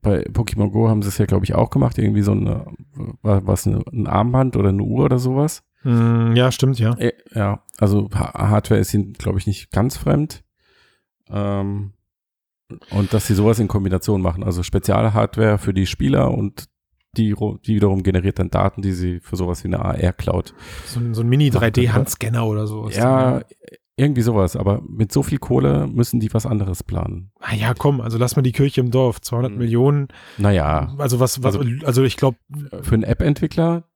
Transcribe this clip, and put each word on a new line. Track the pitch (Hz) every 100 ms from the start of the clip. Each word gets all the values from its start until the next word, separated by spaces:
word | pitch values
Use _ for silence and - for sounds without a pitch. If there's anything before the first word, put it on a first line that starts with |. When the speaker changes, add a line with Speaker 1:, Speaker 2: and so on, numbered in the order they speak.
Speaker 1:
Bei | 110 92 50
Pokémon | - 113 117 101
Go | 101 113
haben | 110
sie | 101
es | 95
ja, | 98
glaub | 95
ich, | 95
auch | - 113
gemacht. | - 127 -
Irgendwie | 107 101
so | 101
eine, | 101 101 104 - - - - - -
war, | 107 101 95
war's | 98 -
eine, | 101 -
ein | 123 107
Armband | 92 113 127 131 123
oder | 98
eine | 95
Uhr | 104 113
oder | 143 127
sowas? | 127 131 147 - _ _
Speaker 2:
Hm, | 135 117 117 117 117 113
ja, | 127
stimmt, | 123 131 127
ja. | 110
Speaker 1:
Äh, | 120 120 - _
ja, | - 101 101 _ -
also | 104 101 101
Ha-, | 95 - - 104
Hardware | 107 - 107
ist | 101
ihnen, | 104 98
glaub | - - 95
ich, | 98
nicht | 101 -
ganz | 98 117 -
fremd. | - 143 156 - _ _ _ _ _ _ _ _ _
Ähm, | 101 101 101 98 101 101 101 _ _ _ _ _ _ _ - _
und | 98 98
dass | 110 -
sie |
sowas | 98 104 110
in | 104
Kombination | 107 95 90 - 101
machen, | 90 85
also | 98 87
Spezialhardware | 90 98 - 104 110 107 107 - 110 104
für | -
die | 95 95
Spieler | - 135 135 127
und | 131 104 - - _ _ _ _ -
die | 110
ro-, | 104 107 107
die | - 107
wiederum | 101 95
generiert | 92 92 95 -
dann | 92
Daten, | 92 95 -
die | 98
sie | 90 90 87
für | - 90
sowas | 90 87
wie | -
eine | 92
A-R-Cloud | 95 82 87 - - 90 92 - - - -
Speaker 2:
So | 120
ein, | 120
so | 110
ein | 117
Mini | 131 147
Speaker 1:
machen |
können. | 113
Speaker 2:
drei | 117
D | 117 123
Handscanner | 104 139 - 110 117 113
oder | 107 107
sowas. | 107 110 104
Speaker 1:
Ja, | 120 131 131 127 - - - - _ -
irgendwie | 143 131
sowas, | 113 110 92 -
aber | 95 107 -
mit | 107 110
so | -
viel | 139 139
Kohle | - 123 135 143 -
müssen | - 120 123
die | 107
was | 113 104
anderes | 107 98 90
planen. | - - 85 92 95 _
Speaker 2:
Na | -
ja, | 110 110
komm, | 123 147 139
also | 113 113
lass | 123
mal | -
die | 127
Kirche | 113 139 -
im | 123
Dorf, | 123 131 -
zweihundert | - 120 123 104
Millionen. | 120 117 131 143 139 - - -
Speaker 1:
Na | 101
ja. | 98 73 78 73 139
Speaker 2:
Also | 143 120
was, | 127 -
was, | 127 98
Speaker 1:
Also | 131 123
Speaker 2:
also | 151 123
ich | 135 -
glaub | 139 131 _ 147 143 90
Speaker 1:
für | 92
einen | 110
App-Entwickler | 107 - - 147 - - 165 170 -